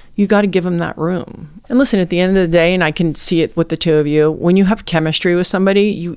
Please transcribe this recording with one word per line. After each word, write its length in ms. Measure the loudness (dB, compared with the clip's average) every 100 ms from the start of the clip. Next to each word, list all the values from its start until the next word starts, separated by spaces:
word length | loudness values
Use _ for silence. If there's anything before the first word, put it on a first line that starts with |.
| -8
you 120 | -2 2
gotta 180 | 2 2
give 160 | 0
them 140 | -2 -2
that 180 | -4 -4
room. 640 | -4 -4 -8 -14 -18 -20 -2
And 100 | 0
listen, 200 | 2 0
at 120 | 0
the 100 | 0
end 160 | 2 2
of 60 |
the 40 | 2
day, 240 | 2 2
and 100 | 2
I 80 | 0
can 220 | 0 -2 -2
see 260 | -2 0
it 140 | 0 -2
with 140 | -4
the 60 | -2
two 180 | 0
of 120 | 0 2
you, 240 | 2 0
when 260 | 0 2 4
you 80 | 2
have 180 | 0 -2
chemistry 480 | -2 0 -2 0
with 120 | 0 0
somebody, 380 | 0 2 2 0
you, 260 | -2 -8